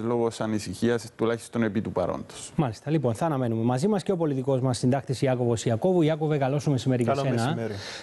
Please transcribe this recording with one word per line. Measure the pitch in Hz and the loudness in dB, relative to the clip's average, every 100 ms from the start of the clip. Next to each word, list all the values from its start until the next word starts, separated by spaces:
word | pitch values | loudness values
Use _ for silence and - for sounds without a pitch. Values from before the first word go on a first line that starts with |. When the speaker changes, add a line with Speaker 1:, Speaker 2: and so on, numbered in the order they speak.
Speaker 1:
λόγος | 113 120 117 113 | 0 0 0 -2
ανησυχίας, | 110 110 98 92 117 120 107 - | -2 -2 -4 -2 0 0 -2 -2
τουλάχιστον | 113 117 - 120 | -2 -2 -4 -2
επί | 110 104 | 0 0
του | 101 | -2
παρόντος. | 95 87 - - - - - | -2 -2 -4 -8 -14 -6 -2
Speaker 2:
Μάλιστα. | 139 107 - | -2 -4 -2
Λοιπόν, | 160 127 | 0 0
θα | 110 170 | 0 0
αναμένουμε. | 139 123 113 | 0 0 0
Μαζί | 117 127 185 | 0 2 2
μας | 208 | 0
και | - | 0
ο | 185 | 0
πολιτικός | 165 135 127 131 | 0 0 0 2
μας | 131 123 | 2 2
συντάκτης | 127 135 - 131 | 2 2 0 0
Ιάκωβος | 135 127 123 113 | 2 2 2 2
Ιακώβου. | - 110 185 180 | 0 0 2 4
Ιάκωβε, | 151 156 156 151 | 4 2 0 0
καλό | 135 143 | 0 0
σου | 156 | 0
μεσημέρι | 135 131 123 | 0 2 2
και | 120 | 2
Speaker 3:
Καλό | 139 | 2
Speaker 2:
σένα. | 139 120 | 0 0
Speaker 3:
μεσημέρι. | 120 117 113 98 - - | 0 -2 -4 -6 -10 -14